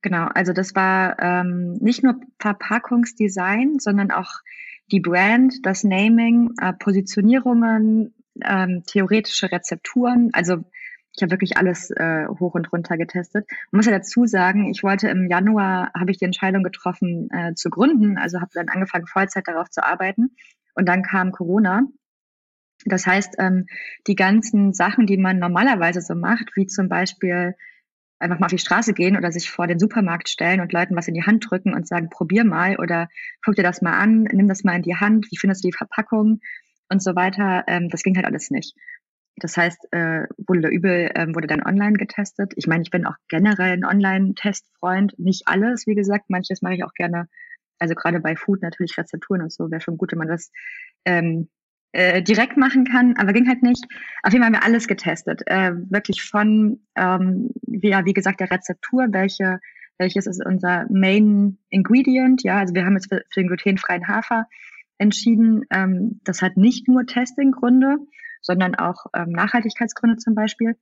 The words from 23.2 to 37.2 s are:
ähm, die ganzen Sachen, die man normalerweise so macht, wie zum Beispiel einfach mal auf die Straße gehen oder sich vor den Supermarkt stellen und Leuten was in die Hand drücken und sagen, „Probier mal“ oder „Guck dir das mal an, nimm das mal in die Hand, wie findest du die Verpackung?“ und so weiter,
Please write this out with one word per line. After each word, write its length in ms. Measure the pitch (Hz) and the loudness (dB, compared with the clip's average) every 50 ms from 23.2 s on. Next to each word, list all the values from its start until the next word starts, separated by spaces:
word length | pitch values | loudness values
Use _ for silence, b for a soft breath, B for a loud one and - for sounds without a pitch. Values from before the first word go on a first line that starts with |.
| 196 - - - | -2 -4 -6 -4
ähm, 280 | 190 185 185 185 185 B B B B B B B _ | 0 0 0 0 -2 B B B B B B B _
die 80 | - 196 | -2 0
ganzen 580 | - 190 190 202 226 214 - - 208 202 196 | 2 2 4 4 2 2 2 2 2 2 2
Sachen, 340 | 185 - 175 202 - 254 226 | 2 2 0 0 2 2 2
die 100 | 190 196 190 | 4 4 2
man 220 | 190 185 190 185 | 2 2 2 0
normalerweise 600 | 175 175 175 175 226 277 247 185 170 170 175 180 | 0 0 0 2 2 2 2 2 0 0 0 -2
so 140 | 170 - 170 | -6 -6 -6
macht, 400 | 170 175 180 226 233 233 - - | -4 0 0 0 -2 -2 -6 -2
wie 120 | 196 190 | -2 -2
zum 220 | 190 - - 190 180 | -2 -2 -4 -2 -2
Beispiel 680 | 180 175 185 185 - _ - 180 175 180 175 175 185 B B B B B B _ _ _ _ _ _ _ | 0 -2 -2 -4 -4 _ -4 -2 -2 -2 -2 -4 -6 B B B B B B _ _ _ _ _ _ _
einfach 180 | - 175 180 160 | -4 -4 0 0
mal 80 | 190 | 0
auf 40 | 175 | 0
die 80 | 185 175 | 0 -4
Straße 360 | - - 180 208 226 226 202 | -2 0 0 0 2 0 0
gehen 220 | - 175 185 196 | 0 2 2 2
oder 160 | - 170 170 | 2 0 -4
sich 180 | 160 170 - - | -4 -6 -8 -8
vor 160 | - - 175 | -6 -4 -2
den 120 | 170 175 170 | -2 2 0
Supermarkt 500 | 196 208 - 226 202 175 170 170 - - | 0 0 2 0 0 0 -2 -4 -6 -8
stellen 320 | - - - 170 185 190 | -6 -2 0 0 2 0
und 120 | 175 165 | 0 -2
Leuten 240 | - 170 175 - 180 | -2 -2 -2 0 -2
was 120 | 170 170 - | -4 -4 -4
in 60 | 165 | -6
die 100 | 165 165 | -2 2
Hand 220 | 202 220 220 - - | 2 2 2 2 -2
drücken 240 | 190 185 185 190 - | -6 -2 -2 -2 -2
und 120 | - 165 - | -2 -6 -4
sagen, 220 | 175 175 165 165 | -4 -4 -4 -6
„Probier 340 | - - 180 156 185 220 233 | -6 -8 -4 0 2 2 4
mal“ 320 | 208 160 160 175 190 196 | 2 2 2 0 0 0
oder 320 | - 170 175 175 165 170 B B B B B B B - | -2 -2 -2 -2 -4 -4 B B B B B B B -2
„Guck 120 | 220 202 | 0 0
dir 60 | - | 2
das 200 | 190 180 180 - | 2 0 0 0
mal 160 | 190 170 175 - | -2 0 0 2
an, 260 | 196 220 220 220 220 | 4 4 4 4 4
nimm 240 | 202 - 190 202 202 | 4 4 4 4 4
das 160 | 190 190 - | 2 2 0
mal 120 | 190 175 | 0 0
in 60 | 180 | 0
die 140 | 170 175 180 | -2 -2 -2
Hand, 300 | 165 202 208 220 220 208 - | 0 2 4 4 2 2 -2
wie 60 | 175 | -8
findest 280 | - - 196 190 190 - | -2 0 0 0 0 -2
du 40 | 180 | -4
die 80 | 170 | -4
Verpackung?“ 640 | - 214 - - - 214 - 233 220 214 214 220 214 B B B B B B B B _ _ | -4 -10 -6 -6 -6 -4 -2 0 2 2 2 2 0 B B B B B B B B _ _
und 140 | 190 196 | -2 0
so 120 | 190 190 175 | 0 0 0
weiter, 500 | 180 | 0